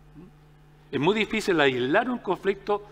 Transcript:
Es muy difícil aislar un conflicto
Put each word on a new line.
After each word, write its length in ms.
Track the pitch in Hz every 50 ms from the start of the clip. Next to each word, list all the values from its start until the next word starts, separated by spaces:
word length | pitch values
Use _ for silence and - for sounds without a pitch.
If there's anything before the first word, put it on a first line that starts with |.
| - - - 151 175 - - - - - - - - - - - - -
Es 80 | - 127
muy 160 | 143 175 214
difícil 460 | 220 202 - 226 214 - 214 175 156
aislar 480 | 143 139 127 123 123 131 160 214 247 254
un 80 | 247
conflicto 680 | - - - 175 160 - 196 202 196 - - 208 202 - -